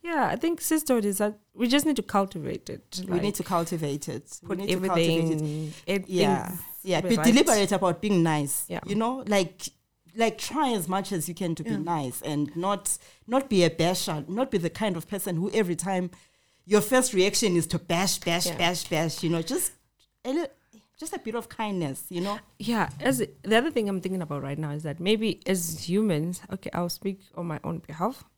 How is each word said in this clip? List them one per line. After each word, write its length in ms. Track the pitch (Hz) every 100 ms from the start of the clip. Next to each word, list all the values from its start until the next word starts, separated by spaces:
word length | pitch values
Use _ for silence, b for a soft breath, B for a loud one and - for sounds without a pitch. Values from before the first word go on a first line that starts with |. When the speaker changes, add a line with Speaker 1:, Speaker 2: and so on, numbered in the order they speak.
Speaker 1:
yeah, 260 | 339 320 247
I 60 | -
think 240 | 330 330
sisterhood 440 | - 320 302 247
is 140 | 202 190
that 200 | 208 208 _
we 140 | - 233
just 180 | 277 302
need 100 | 262
to 60 |
cultivate 680 | - 208 196 170 143 - -
it. 320 | - _ 185 185
Speaker 2:
We 60 | 180
need 40 | 156
Speaker 1:
Like, 80 |
Speaker 2:
to 80 | 151
cultivate 640 | 175 175 165 170 156 143 -
it. 300 | 139 - -
We 60 | -
Speaker 1:
put 100 | 185
Speaker 2:
need 100 | 196
to 120 | 180
cultivate 260 | 185 170 165
it. 240 | 165 165
Speaker 1:
everything, 400 | 156 151 151 156 - -
add 160 | 196 185
Speaker 2:
Yeah. 400 | 185 156 139 -
Speaker 1:
things 120 | 170 - -
Speaker 2:
Yeah. 180 | 185 170
Speaker 1:
to 80 | -
Speaker 2:
Be 60 |
Speaker 1:
the 80 | 226
right. 40 | 156
Speaker 2:
deliberate 400 | 240 - 220 196
about 280 | 196 185 170
being 200 | 170 190
nice. 420 | 165 151 143 - -
Speaker 1:
Yeah. 120 | 175 -
Speaker 2:
You 100 | 180
know, 260 | 226 262 208
like, 340 | 202 185 - - _ _ _ _ 220
like, 200 | 226 220
try 320 | - 269 285
as 160 | 220 160
much 240 | 185 190
as 160 | 190 170
you 60 |
can 200 | 170 180
to 80 | 165
be 60 | 190
Speaker 1:
Yeah. 80 | 208
Speaker 2:
nice 420 | 165 165 135 -
and 320 | - 147 147 160
not, 420 | 185 202 196 - B B -
not 220 | 254 269
be 140 | 196
a 60 | 170
basher, 540 | 165 165 180 - 156 151
not 220 | 196 262
be 80 | 208
the 120 | 165
kind 260 | - 214 170
of 100 | -
person 280 | 202 202 165
who 140 | 190
every 240 | 220 185 170
time 340 | 175 185 180 b b b b b -
your 140 | 208
first 320 | 214 254 247
reaction 420 | 190 190 208 214 175
is 100 | 160
to 100 | 165
bash, 400 | - 170 190 -
bash, 280 | - 170 175
Speaker 1:
Yeah. 100 | 160
Speaker 2:
bash, 260 | 175 175 -
bash, 340 | 160 160 156
you 80 | 170
know, 100 | 170
just 300 | 165 311 - - _ _ _ _
a 80 | 233
li-, 140 | 294 330 _ _ 220 _ _
just 160 | 311
a 60 | 330
bit 160 | 233
of 140 | 226 226
kindness, 560 | - 214 190 151 135 -
you 120 | 175
know? 180 | 190 208 - _
Speaker 1:
Yeah, 300 | 202 233 180 -
as 180 | 240 254 202 -
the 140 | 190 220
other 140 | 277
thing 180 | 262 202
I'm 120 | 190
thinking 220 | 185 185
about 200 | 156 143
right 160 | 135 143
now 120 | 156
is 140 | 147
that 160 | 156 156
maybe 400 | 180 214 220 - -
as 420 | 190 170 160 -
humans, 520 | 185 220 151 165 180 -
okay, 180 | 196 -
I'll 160 | - 175
speak 300 | - 196 196 - -
on 100 | 175
my 120 | 151
own 140 | - 165 -
behalf. 380 | 156 190 269 -